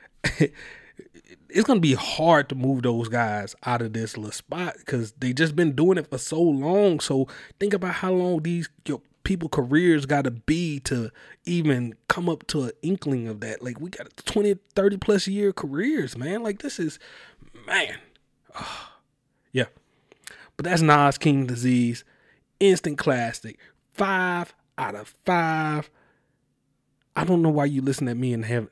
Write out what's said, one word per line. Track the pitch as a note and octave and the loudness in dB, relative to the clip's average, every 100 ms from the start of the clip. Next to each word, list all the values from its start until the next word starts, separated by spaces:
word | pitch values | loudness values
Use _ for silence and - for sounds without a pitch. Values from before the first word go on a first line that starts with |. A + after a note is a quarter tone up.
| - _ | -20 _
<laughs> | - - D#3 - - - - - - - - - - | -4 0 0 -2 -20 -20 -20 -20 -20 -20 -20 -20 -2
it's | F#3 A3+ | 0 4
gonna | A3 | 4
be | D#3+ | 6
hard | B2+ - - E3 D#3 C#3 | 4 0 0 6 6 4
to | |
move | C3 C3 C3 | -2 -2 0
those | A#2+ A#2 A2+ | 0 0 -2
guys | A#2+ A2 G#2 G2+ - | -2 0 -2 -6 -10
out | C3 A#2+ | -4 -4
of | A2+ | -2
this | A2+ A2+ A2+ | -4 -6 -8
little | G#2+ | -12
spot | - - D#3+ F3 - - | -12 -10 -8 -8 -8 -6
'cause | B2+ A2 - | -4 -4 -4
they | B2+ | -4
just | B2+ E3 | 0 0
been | D3 E3 | 2 0
doing | C3+ F3 F#3 | 2 2 2
it | - | -2
for | B2+ | -8
so | - D#3+ | -4 2
long. | E3+ C3+ D3 G3 G3+ D3+ | 2 2 2 4 4 2
So | - C3+ C3 - - - | 0 0 -2 -6 -20 -6
think | G3+ | -2
about | G3+ F3+ | -2 -2
how | - F#3 | -4 0
long | F#3 F3+ E3+ | 0 2 0
these, | E3 E3+ D#3+ _ - | -2 -4 -6 _ -8
your | C3+ _ _ | -8 _ _
people | - F#3 D#3+ | -4 -4 -2
careers | - B2 D3+ F3+ D#3 C3+ | -2 2 4 4 2 2
gotta | D3 C3 | 0 0
be | A#2+ - E3 E3+ C#3+ | -4 -2 0 -2 -4
to | - B2+ A2+ - - - | -4 -4 -4 -10 -20 -12
even | - F3 D3+ B2 A#2+ - - | -4 0 2 0 -2 -4 -4
come | - F3 | -2 -2
up | D#3 - | -2 -4
to | D#3 | -4
an | B2 - | -4 -6
inkling | E3 F#3+ D3 B2+ A#2 | -4 -2 -2 -2 -4
of | G#2 | -8
that. | A2 G#2 | -8 -8
Like, | B2 A#2 | -10 -10
we | F3 | -12
got | - - - | -12 -16 -12
twenty, | - G#3+ G#3 F#3+ _ | -4 0 0 0 _
thirty | - G3+ G3 | 0 2 2
plus | - G3+ G3 | 2 2 0
year | G3+ G3+ | 0 0
careers, | - C#3+ C#3+ B3 D4+ C3 A#2 | 0 -4 -2 -2 -2 -4 -6
man. | C#3+ G#3+ | -6 -4
Like, | A3+ G3+ | -6 -6
this | C#4+ - | -8 -6
is, | D#3+ - - - - _ - - - | -6 -8 -16 -20 -20 _ -20 -20 -4
man. | - - - - _ _ _ _ | -2 -2 -8 -20 _ _ _ _
<sighs> | - - - - - _ _ _ _ _ | -14 -12 -14 -16 -20 _ _ _ _ _
Yeah. | B2+ A#2 _ _ _ _ _ - - - - | -4 -4 _ _ _ _ _ -20 -20 -16 -8
But | E3+ | 0
that's | F3 | 4
Nas | D#3 D3 C#3+ - | 6 6 6 4
King | D#3 C#3 B2+ | 2 2 0
Disease. | A#2+ B2+ B2 A#2+ A#2+ - _ _ _ _ - | -2 2 2 2 -2 -12 _ _ _ _ 2
Instant | G3 F#3 E3 C#3 | 4 4 0 -2
classic. | D#3 B2+ A#2 - A2 - - _ _ | 0 0 -2 -6 -14 -18 -20 _ _
Five | - G3 F#3+ F3+ F3 F3 - _ - | -2 0 0 0 -2 -6 -12 _ -10
out | A#2+ | -8
of | G2+ G#2+ - | -8 -14 -8
five. | - F3 E3 D#3 D#3 D3+ - _ _ _ _ _ _ _ _ _ _ _ _ - | 0 0 0 0 -2 -4 -8 _ _ _ _ _ _ _ _ _ _ _ _ -4
I | |
don't | E3 F3 | 2 4
know | E3 | 4
why | D3 | 2
you | C#3+ C#3 | 2 0
listen | C3 C3 B2+ | -2 -2 -2
to | |
me | A#2+ B2+ | -2 -2
and | A#2 | -2
have, | A2 A#2+ A2 | -2 -2 -4